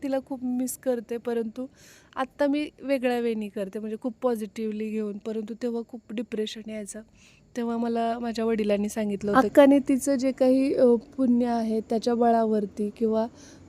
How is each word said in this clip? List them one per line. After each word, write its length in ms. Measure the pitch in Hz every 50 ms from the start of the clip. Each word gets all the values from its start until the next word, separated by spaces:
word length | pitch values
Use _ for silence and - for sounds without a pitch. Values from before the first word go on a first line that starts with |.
| -
तिला 140 | 277 269 269 262
खूप 180 | - 277 240 254
मिस 340 | 247 247 247 262 247 -
करते, 400 | - - 262 247 233 208 - 233
परंतु 480 | 233 - 247 233 233 226 226 214 254 254 277 _ _ - - - - _ _ -
आत्ता 320 | - 262 - _ - 285
मी 220 | 285 277 294 302 - - - -
वेगळ्या 360 | 262 277 262 240 247 240 240
वेनी 300 | 233 233 226 220 214 202
करते, 300 | - 214 196 190 190 220
म्हणजे 180 | 214 220 214 220
खूप 120 | - 254 226 -
पॉझिटिव्हली 680 | - 247 240 214 220 196 - 226 220 214 208 208 220 214
घेऊन, 280 | 214 220 214 208 202
परंतु 360 | 208 - 226 214 226 214 214 233 214
तेव्हा 200 | - 240 233 233 226
खूप 140 | - - 226 _ -
डिप्रेशन 580 | 220 226 233 - 233 214 220 214 - 220 214 220
यायचं. 320 | 220 214 208 190 - 214 220 _ _ _ - - _ _ _ _ -
तेव्हा 200 | 247 233 233 233
मला 420 | 233 233 233 233 233 233 233 233 240
माझ्या 260 | 240 233 220 226 226
वडिलांनी 440 | 226 226 208 214 208 208 202 208 214
सांगितलं 420 | - 226 214 208 202 196 - 208
होतं, 160 | 202 262 240
अक्काने 320 | 202 - 302 285 269 277 285
तिचं 360 | 269 - 277 247 - 285 277
जे 160 | 247 254 269
काही, 420 | 254 - 262 254 262 269 269 277 -
अ, 120 | - 262 240 240 226 - - -
पुण्य 280 | - 262 247 240 240 247
आहे 340 | 240 233 233 226 220 220 220
त्याच्या 360 | 214 - 233 220 - 247 240
बळावरती 760 | 226 240 233 226 226 226 220 220 214 202 190 - - 208 208 208
किंवा, 300 | - 233 220 220 220 220 233 - - - - - - -